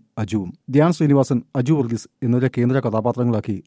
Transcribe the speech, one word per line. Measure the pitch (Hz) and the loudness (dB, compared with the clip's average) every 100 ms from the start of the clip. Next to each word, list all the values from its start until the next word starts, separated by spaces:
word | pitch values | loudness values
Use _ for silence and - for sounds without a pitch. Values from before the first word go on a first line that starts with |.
| - - | -6 -8
അജുവും. | 104 107 90 - - | -4 -4 -6 -10 -2
ധ്യാൻ | 135 165 | 2 2
ശ്രീനിവാസൻ, | 170 151 139 127 123 - 131 | 2 2 4 2 0 -2 -2
അജു | 123 | 0
വർഗീസ് | 156 120 113 - _ | 0 0 -6 -8 _
എന്നിവരെ | 123 120 127 | -2 0 0
കേന്ദ്ര | 120 120 135 | 0 0 0
കഥാപാത്രങ്ങളാക്കി | 120 110 117 123 120 110 113 98 | 0 -2 -2 -2 0 -2 -4 -6